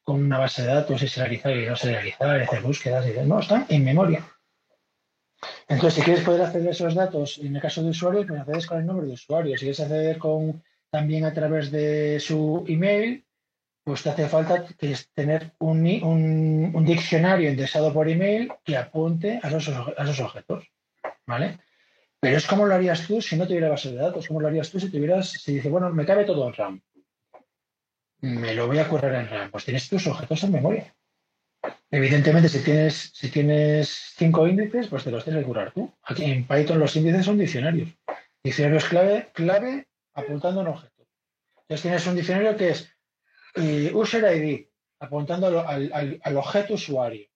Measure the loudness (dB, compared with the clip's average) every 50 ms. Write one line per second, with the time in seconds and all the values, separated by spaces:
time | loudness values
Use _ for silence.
0 | _ -2 0 0 2 2 2 2 0 0 -2 -2 -2 2 2 2 2 0 -2 -2
1 | -2 -4 -2 -4 -4 -4 -4 -4 -2 -2 -2 -2 -2 -4 -4 -2 -2 -2 -2 -2
2 | -4 -8 -4 -2 0 0 2 0 0 -2 -2 -2 -2 -2 -4 -2 -2 -2 -2 0
3 | 0 -2 -2 0 2 2 2 2 2 2 2 2 2 2 4 4 4 4 4 4
4 | 4 4 2 0 -4 -12 _ _ _ _ _ _ _ _ _ _ _ _ _ _
5 | _ _ _ _ _ _ _ _ -16 -16 -16 -16 -4 -2 0 4 4 4 4 4
6 | 4 4 4 4 4 2 2 2 2 0 0 -2 0 0 -2 0 -2 0 2 0
7 | 0 0 0 -4 -4 -4 -8 -10 -8 -6 -6 -4 -4 -4 -4 -2 -2 -2 -2 0
8 | -2 0 0 0 -2 -2 -6 -8 -6 -4 -6 -6 -4 -4 -4 -4 -2 -2 -2 -4
9 | -4 -6 -8 -12 -6 -4 -2 -2 0 -2 -4 -4 -4 -6 -4 -4 -4 -4 -2 0
10 | 0 -2 -2 -2 -2 -2 0 0 -2 -4 -6 -8 _ _ _ _ _ _ -4 -2
11 | -2 0 0 0 -2 -2 -2 -2 -2 0 0 -2 -2 -2 -2 -2 0 0 0 0
12 | 0 0 -2 -2 -2 -2 -2 0 0 0 -2 -2 -2 -2 0 0 2 2 2 2
13 | 0 -2 -4 -8 _ _ _ _ _ _ _ _ _ _ _ _ _ -8 -8 -4
14 | -4 -4 -2 -2 -2 2 2 0 2 2 0 0 0 -10 -10 _ -4 -4 -4 -6
15 | -8 _ _ -2 0 0 0 -2 -2 -8 _ _ 0 2 2 4 4 2 2 2
16 | 0 2 2 2 2 2 2 2 2 2 2 2 0 0 2 4 4 4 4 2
17 | 2 2 2 4 4 4 4 4 4 2 0 0 -2 -2 0 2 2 2 2 2
18 | 2 2 2 2 2 2 2 0 -2 -6 -8 _ _ -4 -2 -2 -4 -4 -2 -2
19 | 0 0 0 0 -2 -4 -4 -4 -4 -4 -4 -2 -2 -4 -6 -6 -6 -8 -6 -4
20 | -4 -2 -2 -4 -4 -8 -8 -14 -10 -8 -10 -10 -10 _ _ _ _ _ _ _
21 | -14 -14 -14 _ _ -6 -4 -4 -4 -4 -6 -10 _ _ _ _ _ _ _ _
22 | _ _ _ _ 2 2 2 2 2 2 2 4 4 4 4 4 4 2 0 -2
23 | -2 -2 -2 -2 -2 -2 -2 -2 0 0 0 0 2 2 0 0 -4 -8 -4 -2
24 | -2 -2 -2 -4 -6 -6 -4 -2 -2 0 0 -2 -4 -4 -6 -6 -6 -4 -2 -2
25 | 0 2 2 2 0 -4 -8 -10 -4 -4 -4 -2 0 0 0 0 0 0 0 0
26 | 2 4 4 4 4 2 0 0 -2 -4 -4 -6 -6 -6 -6 -14 _ _ _ _
27 | _ _ _ _ _ _ -20 -20 _ _ _ _ _ _ _ _ _ _ _ _
28 | _ _ _ _ -6 -6 -4 -4 -4 -4 -2 -2 -2 0 2 0 0 0 0 -2
29 | 0 0 -2 -2 -4 -6 -8 -10 -10 -10 -12 -12 -8 -4 -6 -6 -4 -2 -4 -2
30 | -2 -2 -4 -4 -4 -4 -4 -2 0 0 0 2 2 0 0 -2 -4 -10 _ _
31 | _ _ _ _ _ _ _ _ _ _ _ _ -12 -12 -12 _ _ _ 0 2
32 | 2 4 4 6 6 6 8 8 6 6 4 2 2 2 4 4 4 2 0 -4
33 | -12 -14 _ -10 -10 -4 0 2 2 4 4 4 4 4 4 2 0 -2 -6 -12
34 | -14 -18 -4 2 2 4 6 6 4 4 4 2 0 0 -2 -4 -4 -4 -6 -6
35 | -6 -4 -6 -6 -4 -4 -4 -2 -2 -2 -4 -6 -6 -6 -6 -8 -8 -8 _ _
36 | _ -8 -6 -4 -2 0 0 -2 -2 2 2 2 2 4 4 4 2 2 2 2
37 | 2 4 4 4 2 2 2 2 0 0 -2 -2 0 0 0 -2 -4 -6 -12 _
38 | _ -14 -14 -14 -16 _ _ _ _ -4 0 2 2 4 4 2 2 2 4 4
39 | 4 4 2 0 -2 -8 _ -2 0 2 2 2 0 -2 -6 -8 -10 _ _ _
40 | _ _ _ -10 -8 -6 -6 -2 -2 -2 -2 -2 -4 -4 -6 -8 -14 _ _ _
41 | _ _ _ _ _ _ _ _ _ _ _ _ _ _ -8 -4 -2 -2 -2 0
42 | 0 -2 -2 -2 0 0 0 2 2 0 0 2 0 0 0 -2 -6 _ _ _
43 | _ _ _ _ _ _ _ _ _ -12 _ -2 -2 0 0 0 0 0 0 0
44 | 0 0 0 2 4 4 4 2 0 -2 -4 -6 -8 _ _ _ _ _ _ _
45 | -14 -8 -6 -6 -4 -4 -2 0 0 0 0 0 -2 -2 -4 -4 -4 -4 -4 -4
46 | -4 -4 -8 -8 -6 -4 -2 -2 -4 0 -2 -2 -2 -2 -6 -6 -6 -6 -4 -4
47 | -4 -4 -6 -12 -18 _ _